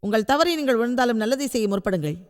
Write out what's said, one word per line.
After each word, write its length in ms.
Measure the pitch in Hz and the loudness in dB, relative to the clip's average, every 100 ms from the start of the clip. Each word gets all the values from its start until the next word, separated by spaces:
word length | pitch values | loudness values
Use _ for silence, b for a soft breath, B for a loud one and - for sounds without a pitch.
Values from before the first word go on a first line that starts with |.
உங்கள் 240 | 202 220 | 0 0
தவறை 300 | 214 285 339 | 2 2 2
நீங்கள் 240 | 330 277 233 | 2 0 0
உணர்ந்தாலும், 420 | 240 247 247 226 | 0 0 0 0
நல்லதை 240 | 220 262 277 | 0 -2 -2
செய்ய 220 | 247 214 | -2 0
முற்படுங்கள். 460 | 196 208 185 151 165 185 | 0 0 -2 -2 -6 -12